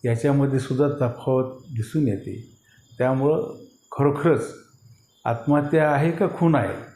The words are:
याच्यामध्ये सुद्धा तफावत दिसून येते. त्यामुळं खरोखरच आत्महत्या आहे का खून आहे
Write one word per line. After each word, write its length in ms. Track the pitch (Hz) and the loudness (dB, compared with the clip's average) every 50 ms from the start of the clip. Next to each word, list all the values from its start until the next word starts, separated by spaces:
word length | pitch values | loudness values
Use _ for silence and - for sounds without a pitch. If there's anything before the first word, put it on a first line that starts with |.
| - | 0
याच्यामध्ये 520 | 120 117 117 - 143 139 139 139 135 135 131 | 0 -2 2 2 2 2 4 2 2 0 -2
सुद्धा 280 | - - 131 127 147 | -2 -2 0 0 0
तफावत 720 | 143 143 143 131 117 120 - - - 131 131 131 127 - - | 0 0 -2 -2 -4 -4 -4 -2 0 0 0 0 -2 -8 -16
दिसून 480 | - - 131 113 110 - - 156 147 | -16 -10 -6 -6 -6 -4 -2 0 0
येते. 500 | 117 98 95 - - 98 110 113 - - _ _ _ _ _ _ _ - | 0 -2 -4 -6 -10 -12 -12 -14 -18 -20 _ _ _ _ _ _ _ -6
त्यामुळं 580 | - 127 127 131 135 135 147 156 170 - - - - - - _ _ _ _ | -2 0 0 0 2 2 2 0 0 -2 -6 -10 -16 -20 -20 _ _ _ _
खरोखरच 640 | - - 139 143 143 143 - 170 147 113 - - - - - _ _ _ _ - - _ _ _ _ _ _ | -2 0 2 2 2 2 2 2 2 2 0 -6 -12 -18 -20 _ _ _ _ -20 -20 _ _ _ _ _ _
आत्महत्या 680 | 120 117 113 - 147 143 147 143 147 170 160 156 151 | -4 -4 -2 0 2 2 2 2 2 2 2 4 4
आहे 200 | 147 139 147 165 | 2 2 2 0
का 160 | 165 - 202 175 - - | 0 0 -2 -2 0 2
खून 160 | 175 165 156 | 2 4 4
आहे 180 | 131 104 92 95 - - - - | 4 2 -2 -4 -8 -12 -18 -20